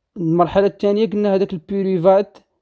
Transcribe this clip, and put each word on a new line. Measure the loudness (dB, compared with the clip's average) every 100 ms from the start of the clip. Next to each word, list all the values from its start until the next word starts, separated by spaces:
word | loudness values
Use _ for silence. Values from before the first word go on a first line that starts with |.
| _ -6
المرحله | 0 0 2 2 0
الثانيه | -2 -2 0 -2
قلنا | -2 0 0
هذاك | -2
البيريفات | -6 -8 -4 -2 0 2 2 0 -12 _ _